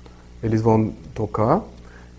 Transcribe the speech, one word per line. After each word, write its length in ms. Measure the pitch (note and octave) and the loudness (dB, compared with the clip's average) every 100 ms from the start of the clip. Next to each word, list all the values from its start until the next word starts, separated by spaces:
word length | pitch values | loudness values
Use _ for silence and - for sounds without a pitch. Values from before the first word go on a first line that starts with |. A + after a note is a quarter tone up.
| - - - - | -20 -20 -20 -8
Eles 180 | A2+ A2 | 0 2
vão 320 | A2+ A2 G#2+ - - | 4 4 2 -4 -10
tocar, 480 | - G#2+ - A2+ F#3+ - - - - - | -6 -4 0 2 2 -2 -14 -20 -20 -20